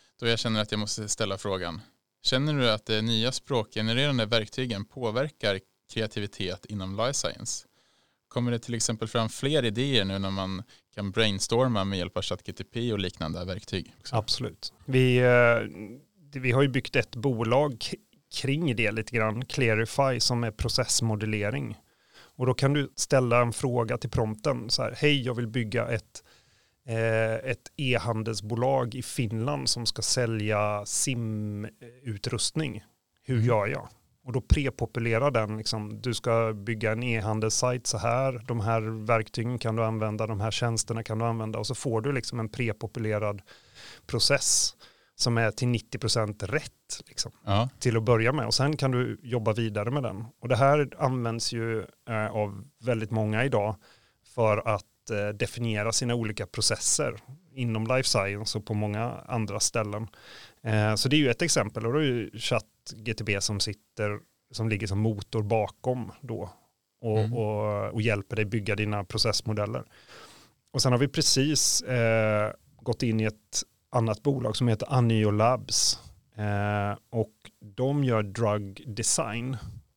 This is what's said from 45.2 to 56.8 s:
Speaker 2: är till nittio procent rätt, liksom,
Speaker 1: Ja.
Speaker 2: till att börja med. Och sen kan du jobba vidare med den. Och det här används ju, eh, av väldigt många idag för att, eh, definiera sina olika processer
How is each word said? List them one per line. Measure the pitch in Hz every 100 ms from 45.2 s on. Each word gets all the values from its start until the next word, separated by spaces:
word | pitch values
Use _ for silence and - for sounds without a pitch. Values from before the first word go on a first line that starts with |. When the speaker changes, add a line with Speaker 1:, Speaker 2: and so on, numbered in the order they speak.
| 123 117
Speaker 2:
är | 110
till | - 123
nittio | 117 - 113
procent | 113 120 107 104
rätt, | 95 147 - _ - - -
liksom, | - - - -
Speaker 1:
Ja. | 101 127 -
Speaker 2:
till | 123 113
att |
börja | 110 113 117
med. | 147 110
Och |
sen | - 139 156
kan | 135
du | 123 120 107
jobba | 120 120 110
vidare | 110 113 104 107
med | 143
den. | 117 95 117 _
Och | 123
det | 117
här | 139 147 143 -
används | 135 127 117 113 -
ju, | 117 113 110 - _ -
eh, | 110 107
av | 107 104 104 - _
väldigt | 117 113 110
många | 113 107 110 135
idag | 113 104 101 - _ _ _ _ -
för | 110 104 117
att, | 104 - _ -
eh, | 104 104 107
definiera | 117 117 117 107 110
sina | - 123 120
olika | 110 107 95
processer | - - 110